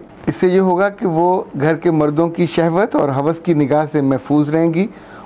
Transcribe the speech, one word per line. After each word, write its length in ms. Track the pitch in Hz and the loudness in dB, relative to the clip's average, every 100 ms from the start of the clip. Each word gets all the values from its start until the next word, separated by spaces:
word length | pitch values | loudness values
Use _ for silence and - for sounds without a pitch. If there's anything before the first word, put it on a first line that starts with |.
| - - - | -4 -12 -6
इससे 180 | - 185 | 0 2
ये 120 | 185 | 2
होगा 300 | 190 175 202 | 2 2 0
कि 140 | 196 185 | 0 -2
वो 400 | 160 175 185 - - | 2 2 2 -2 -2
घर 220 | 147 160 | 0 0
के 140 | 175 | 0
मर्दों 360 | 160 151 147 170 | 2 0 0 -2
की 180 | 170 170 | 0 -2
शहवत 460 | - 170 170 220 302 | 0 0 0 0 0
और 140 | 147 | 0
हवस 280 | 135 143 165 | 0 -2 -2
की 140 | 175 156 | 0 0
निगाह 300 | 139 147 151 | 2 0 0
से 160 | 151 | 0
महफूज 460 | 135 131 - 147 147 | 0 -2 0 0 2
रहेंगी 400 | 156 165 165 208 - - - | 0 0 0 -4 -6 -20 -20